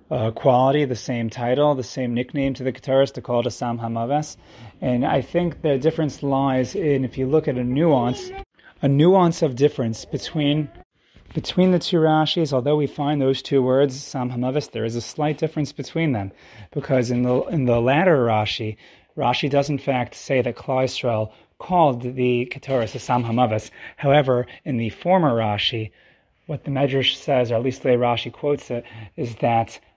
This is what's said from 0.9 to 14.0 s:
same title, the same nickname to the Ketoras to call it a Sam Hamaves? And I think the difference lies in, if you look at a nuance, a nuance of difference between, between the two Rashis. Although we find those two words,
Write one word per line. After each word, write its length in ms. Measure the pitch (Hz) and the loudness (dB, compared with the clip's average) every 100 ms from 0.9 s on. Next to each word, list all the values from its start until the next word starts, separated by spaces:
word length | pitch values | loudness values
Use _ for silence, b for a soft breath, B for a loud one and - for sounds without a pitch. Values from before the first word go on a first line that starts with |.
same 360 | 120 - 120 113 | -4 -4 -4 -4
title, 440 | 127 120 131 147 | -4 -2 2 2
the 80 | 135 | 0
same 320 | 117 - 123 | -4 -6 -4
nickname 400 | 120 123 143 135 | -4 -4 -2 -4
to 80 | 127 | -2
the 100 | 127 | -6
Ketoras 400 | - - 135 135 | -6 0 2 2
to 80 | - | -2
call 180 | - 120 | -2 -2
it 60 | 117 | -2
a 40 | |
Sam 260 | - 123 117 | -4 -6 -4
Hamaves? 560 | 113 113 117 147 151 - B B B B | -4 -4 -2 -2 -4 -14 B B B B
And 240 | 131 123 | -2 0
I 160 | 135 147 | 0 0
think 420 | 120 175 175 - | 0 -2 -2 -2
the 160 | 156 135 | 0 2
difference 440 | 151 156 151 - | 0 0 -4 -2
lies 540 | 143 135 135 131 123 - | -2 0 2 0 -2 -2
in, 280 | 156 139 | 0 0
if 140 | 127 - | -2 -4
you 80 | 131 | 0
look 220 | 156 156 | 0 0
at 80 | 127 | -2
a 80 | |
nuance, 680 | 123 131 170 135 120 123 - - - _ b b | -2 2 2 2 0 -4 -8 -12 -16 _ b b
a 40 | 143 | 0
nuance 560 | 139 165 190 175 165 | 4 6 6 4 2
of 140 | 156 123 | -2 2
difference 480 | 147 - 117 110 | 0 2 -4 -4
between, 640 | - 143 - 160 143 147 147 - - _ b b - | -8 -8 -6 -2 0 0 -2 -10 -20 _ b b -10
between 400 | - - - 185 | -8 -4 2 4
the 80 | 175 | 2
two 160 | - 175 | 2 2
Rashis. 560 | 156 156 151 175 151 | 4 4 2 0 0
Although 240 | 135 131 151 | 0 2 0
we 100 | 139 | 0
find 340 | - 143 151 | -2 -2 0
those 220 | 135 135 | 0 0
two 180 | - 139 | 0 2
words, 400 | 127 131 143 131 | 4 4 2 0